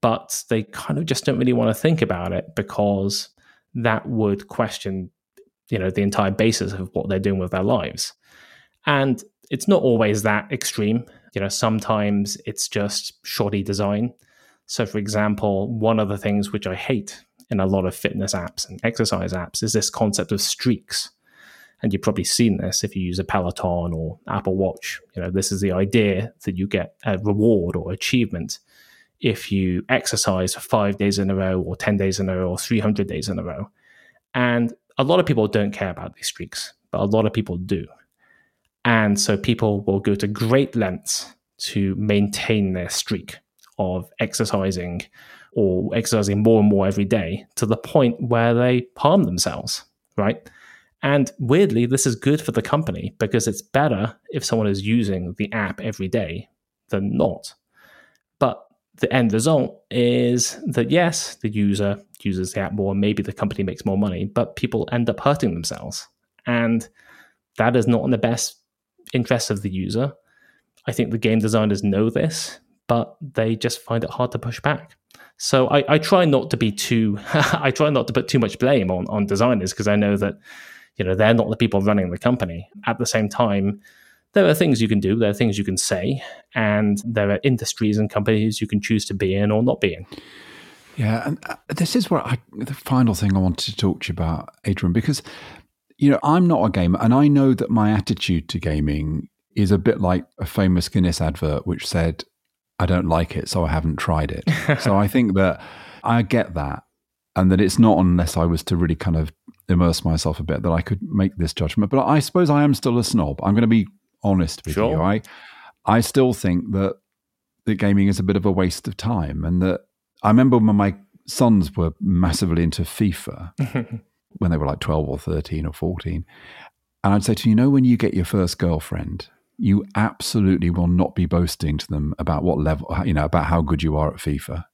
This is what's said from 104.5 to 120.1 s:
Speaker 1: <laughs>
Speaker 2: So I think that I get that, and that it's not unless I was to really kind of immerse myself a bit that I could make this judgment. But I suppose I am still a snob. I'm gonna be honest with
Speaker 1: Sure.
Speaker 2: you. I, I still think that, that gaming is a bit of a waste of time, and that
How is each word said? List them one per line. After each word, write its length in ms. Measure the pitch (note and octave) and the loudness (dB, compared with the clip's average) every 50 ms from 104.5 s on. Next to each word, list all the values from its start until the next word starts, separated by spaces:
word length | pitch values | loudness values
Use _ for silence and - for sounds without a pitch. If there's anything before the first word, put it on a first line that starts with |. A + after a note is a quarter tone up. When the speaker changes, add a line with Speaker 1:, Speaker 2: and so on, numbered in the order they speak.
| D#3 - - | -2 -2 0
Speaker 1:
<laughs> 160 | - D3 B2 | -2 -2 0
Speaker 2:
So 160 | - B2 G2 | 2 2 4
I 100 | G2 G#2 | 4 2
think 280 | G2+ - C3 A#2+ G#2+ F#2+ | 2 2 2 2 4 4
that 260 | F#2+ F#2+ F#2 D#2 - - - - - - - - - | 4 4 2 2 -2 -8 -18 -18 -20 -20 -20 -20 -8
I 200 | - - A#2 A#2+ | -2 0 2 2
get 320 | A2+ F2 B2 A#2 - - E2+ | 2 2 0 0 0 -2 -4
that, 300 | E2+ C#2+ C#2 C#2+ - _ _ _ _ _ _ _ _ _ _ _ | -4 -4 -4 -6 -8 _ _ _ _ _ _ _ _ _ _ _
and 160 | - F#2+ F#2 | 2 4 6
that 80 | F#2+ F#2+ | 6 6
it's 180 | G#2 F#2 - - | 4 4 6 6
not 200 | A#2 A2 G2 D#2 | 6 6 8 6
unless 380 | F#2 F2+ F2 F2 F2 E2+ - | 6 4 4 4 2 2 0
I 100 | E2 E2 | 0 2
was 160 | E2+ E2+ E2 - | 2 2 0 0
to 120 | - F#2 | -2 0
really 180 | E2+ F2 D#2+ D#2+ | 0 2 0 0
kind 220 | - - F#2 E2 | 0 0 0 0
of 160 | D#2+ D#2 D2 - _ _ - - _ _ - | 0 0 -2 -6 _ _ -20 -20 _ _ 0
immerse 360 | F#2 F2 F2 E2+ D#2+ - - | 2 4 4 4 2 2 0
myself 360 | E2 D#2+ D#2+ - E2 D2 - | 0 0 2 0 -2 -2 -2
a 20 | |
bit 200 | D#2 D#2+ D#2 - | -4 -4 -4 -2
that 100 | - F2 | 0 0
I 80 | E2 E2 | 0 0
could 200 | - - A2+ F#2+ | 0 -2 -4 -6
make 340 | - - - G#2 F#2+ G2 - | -4 -4 0 0 0 0 0
this 160 | - E2+ D#2+ | -2 -4 -4
judgment. 380 | - - E2+ D#2 - - G#2 G2 | -2 -2 -4 -2 0 0 0 2
But 140 | - F#2+ - | 2 0 2
I 140 | - D3 D3+ | 4 2 2
suppose 320 | C#3 - _ F3+ F3+ D3 | 2 2 _ 2 4 4
I 140 | D3 C#3+ D3 | 4 4 4
am 100 | D3 C3+ | 4 2
still 240 | - - C3+ A#2+ A#2+ | 2 0 0 0 2
a 60 | A2+ | 0
snob. 340 | - - A2+ D#2+ C#2+ C#2 - | 2 0 0 0 0 -2 -2
I'm 120 | - G2 G2+ | 0 2 2
gonna 120 | A2 A#2 | 4 4
be 200 | A2 A#2 A2+ G2 - _ _ _ _ _ _ | 4 4 4 2 0 _ _ _ _ _ _
honest 420 | - G2+ F#2+ F#2 E2+ D#2+ - - - | 0 0 2 2 2 0 -4 -10 -8
with 100 | - D2+ | -6 -2
Speaker 1:
Sure. 220 | F#2 G#2+ A#2+ D3+ | 0 0 0 2
Speaker 2:
you. 60 | D#2+ | 0
I, 200 | D#2+ F#2+ G2+ G#2+ - - - - - - - - - - _ _ _ | 2 2 0 0 -4 -8 -20 -20 -20 -20 -20 -20 -20 -20 _ _ _
I 160 | - G#2 A#2 | 2 4 4
still 320 | A#2 - - C#3 C3 B2+ | 4 2 4 4 4 4
think 400 | A#2 - - F#2+ F2 F2+ - - | 2 0 0 0 0 0 -2 -2
that, 220 | F#2+ G2 G2 F#2+ - _ _ _ _ _ _ _ _ _ _ _ _ _ _ | -2 0 0 0 -2 _ _ _ _ _ _ _ _ _ _ _ _ _ _
that 80 | - G#2+ | -2 0
gaming 320 | F#2+ G#2+ G2+ G2+ G2+ G2 G2+ | 2 2 4 4 6 4 4
is 100 | G2 F#2 | 2 2
a 40 | |
bit 140 | F#2+ F#2 G2 | 0 0 0
of 100 | G2 F2 | 2 2
a 60 | G#2 | 2
waste 360 | F#2 F#2 F#2 F2+ - - _ - | 2 2 2 0 0 -4 _ -10
of 80 | G2+ | -10
time, 480 | - - G#2+ A#2 G2 E2 C#2+ C#2+ D2+ D#2+ | -6 -4 -2 -2 -2 -2 -4 -4 -4 -2
and 160 | D#2+ F2 F2+ | 0 0 2
that 200 | F2+ F#2 F2+ - _ _ _ _ _ _ | 2 0 0 -2 _ _ _ _ _ _